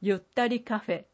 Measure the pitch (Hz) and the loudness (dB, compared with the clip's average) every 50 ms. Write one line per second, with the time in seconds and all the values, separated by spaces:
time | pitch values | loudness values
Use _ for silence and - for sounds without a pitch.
0 | 185 202 196 185 - _ - 254 240 233 247 233 240 - 220 208 - - - - | 0 0 0 0 -2 _ 0 2 2 2 2 0 -2 -2 -4 -4 -2 -2 -4 -4
1 | - _ | -4 _